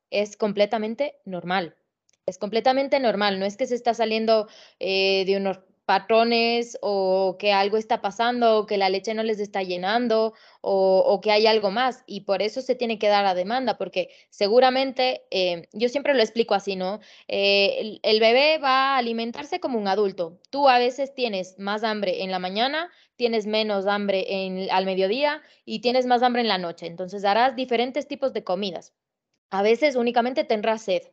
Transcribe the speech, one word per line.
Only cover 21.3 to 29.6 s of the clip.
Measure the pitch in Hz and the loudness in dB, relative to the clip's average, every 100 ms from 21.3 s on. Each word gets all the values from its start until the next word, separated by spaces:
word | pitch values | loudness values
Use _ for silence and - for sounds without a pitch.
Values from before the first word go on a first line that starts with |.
| 196 185 - | -4 -8 -10
más | 196 208 220 | -8 -4 -4
hambre | 214 190 170 | -2 -2 -4
en | 190 | -4
la | 185 | -4
mañana, | 185 202 262 302 349 _ _ - | -4 -2 -2 -2 -8 _ _ -4
tienes | 240 226 208 | -2 -2 -2
menos | 214 220 196 196 | -2 0 -2 0
hambre | 208 202 190 - | 0 0 -2 -2
en, | 190 190 185 190 | -4 -4 -6 -2
al | 190 190 | -2 0
mediodía | 190 190 247 294 302 - _ | 0 0 0 -2 -4 -10 _
y | - 220 | -12 -4
tienes | 233 254 247 | 0 0 2
más | 247 | 2
hambre | 247 240 | 2 2
en | 226 | 0
la | 190 | -2
noche. | 170 170 170 | -4 -10 -12
Entonces | 170 185 202 | -12 -12 -4
harás | 196 214 254 247 | 0 2 2 0
diferentes | 254 233 254 294 277 | -2 0 0 -4 -6
tipos | 285 262 | -4 -4
de | 208 | -4
comidas. | - 185 202 165 - _ _ _ _ _ _ | -4 -4 -4 -8 -14 _ _ _ _ _ _
A | 190 | 0